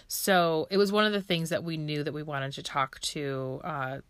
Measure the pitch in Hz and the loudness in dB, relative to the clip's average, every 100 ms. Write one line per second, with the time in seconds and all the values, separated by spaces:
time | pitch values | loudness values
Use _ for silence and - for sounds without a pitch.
0 | - - - 185 170 160 - 196 202 208 | -8 -2 4 6 6 2 2 4 4 4
1 | 214 208 196 170 165 165 170 160 151 147 | 2 2 0 -2 0 -2 -2 -4 -2 -2
2 | 147 147 151 143 135 - - 147 131 - | -2 -4 -4 -4 -4 -6 -4 -2 -2 -2
3 | - 156 143 135 131 131 180 147 131 139 | -6 -4 -4 -2 -4 -6 -6 -4 -4 -6